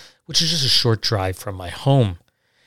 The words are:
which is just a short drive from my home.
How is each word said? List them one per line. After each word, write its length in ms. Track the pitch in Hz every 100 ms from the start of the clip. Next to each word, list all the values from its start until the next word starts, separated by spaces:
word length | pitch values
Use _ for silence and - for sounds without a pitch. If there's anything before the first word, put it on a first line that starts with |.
| - _ -
which 140 | 147
is 100 | 165
just 140 | 165
a 40 | 135
short 340 | - 120 110
drive 340 | - 107 95 92
from 200 | - 92
my 140 | 87
home. 480 | - 139 139 107 85 _ _ _ _